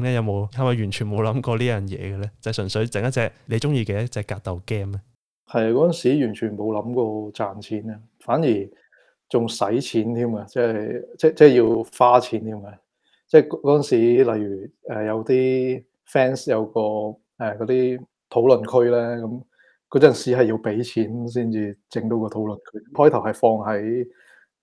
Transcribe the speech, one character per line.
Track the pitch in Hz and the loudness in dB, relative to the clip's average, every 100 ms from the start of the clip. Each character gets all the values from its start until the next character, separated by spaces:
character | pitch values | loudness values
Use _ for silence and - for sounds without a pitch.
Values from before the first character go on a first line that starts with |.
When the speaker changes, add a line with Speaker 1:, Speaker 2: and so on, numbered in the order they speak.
Speaker 1:
呢， | 123 | -2
有 | 120 | -2
冇， | 110 101 104 | -2 -2 -4
係 | 123 | -2
咪 | |
完 | 131 120 101 | 0 0 -2
全 | - 104 | -4 -4
冇 | 104 | -2
諗 | 110 120 | -2 -2
過 | 123 113 | -2 -2
呢 | |
樣 | 123 110 | 0 -2
嘢 | 98 - 95 | -4 -8 -8
嘅 | 98 | -8
呢？ | 101 - | -10 -8
就 | 110 | -8
純 | 113 95 | -4 -4
粹 | 110 117 | -2 -2
整 | 101 120 | -2 -2
一 | |
隻 | 127 113 - - | -2 -4 -6 -6
你 | 113 | -4
鍾 | 147 | 0
意 | 139 | -2
嘅 | 107 101 | -2 -2
一 | 120 | -4
隻 | 110 | -6
格 | 101 | -8
鬥 | 98 - 87 - | -8 -8 -8 -6
game | 107 98 | -6 -4
呢？ | 98 - _ _ _ - | -8 -12 _ _ _ -6
Speaker 2:
係， | 120 113 | 0 2
嗰 | 120 170 | 2 2
陣 | |
時 | 160 127 147 123 | 2 0 2 0
完 | |
全 | 107 110 104 | -2 -6 -4
冇 | 107 | -4
諗 | 107 110 | -4 -4
過 | 123 113 107 107 | -2 -2 -4 -10
賺 | - 104 101 | -8 -8 -8
錢 | - 110 104 | -10 -8 -8
啊， | 110 - _ | -14 -18 _
反 | - 135 | -2 0
而 | 151 104 98 _ _ _ _ _ _ | 2 0 -2 _ _ _ _ _ _
仲 | 120 113 | -2 -2
使 | - 101 120 | -2 -2 -2
錢 | 139 117 110 | -2 -2 -2
添 | 120 120 107 | -2 -4 -4
啊， | 101 | -6
即 | 131 | -2
係， | 117 110 107 123 - - | -2 -2 -6 -8 -10 0
即， | 156 | 2
即 | 160 | 8
係 | 151 123 113 113 | 8 8 4 2
要 | 113 - | -2 2
花 | 123 123 | 4 4
錢 | 120 110 | 2 -6
添 | 110 104 | -6 -10
啊。 | 101 101 _ _ _ _ _ | -14 -20 _ _ _ _ _
即 | 156 | 4
係 | 147 | 4
嗰， | - | 0
嗰 | 139 147 | 2 2
陣 | 139 | 2
時， | 120 | 4
例 | 117 120 123 110 | 4 6 4 2
如， | 104 98 107 _ - | -4 -8 -12 _ -10
呃， | 110 | -6
有 | 107 110 | -4 -4
啲 | 113 131 131 131 127 127 - _ - | 0 2 2 0 -2 -6 -10 _ -4
fans | 143 127 131 - | 0 0 0 -2
有 | 113 107 | -2 -2
個， | 113 107 107 107 113 _ - | -2 -2 -4 -6 -10 _ -10
呃， | 113 104 | -8 -6
嗰 | 113 | -2
啲 | 127 127 127 - _ - | 0 0 -4 -12 _ -6
討 | 117 123 | 2 4
論 | 120 113 127 | 4 4 2
區 | 120 | 4
呢， | 120 117 120 | 2 0 -4
噉 | 113 123 - _ _ _ - | -8 -10 -14 _ _ _ -2
嗰 | 135 | 6
陣 | 143 | 6
時 | 117 - 123 | 6 0 2
係 | |
要 | 117 113 | 2 2
畀 | 113 110 117 | -2 -4 -4
錢 | 113 107 117 117 | -4 -4 -4 -6
先 | 120 117 | -4 -2
至 | 110 104 101 - | -2 -4 -8 -10
整 | 117 110 | -6 -4
到 | 113 | -2
個 | 107 | -4
討 | 107 | -6
論 | 107 104 | -6 -8
區。 | - 107 127 | -12 -16 -6
開 | 147 147 | 4 4
頭 | 120 | 4
係 | 107 | -2
放 | 107 117 110 104 | 0 2 2 -2
喺 | 104 107 123 123 _ _ _ _ _ | -4 -4 -6 -6 _ _ _ _ _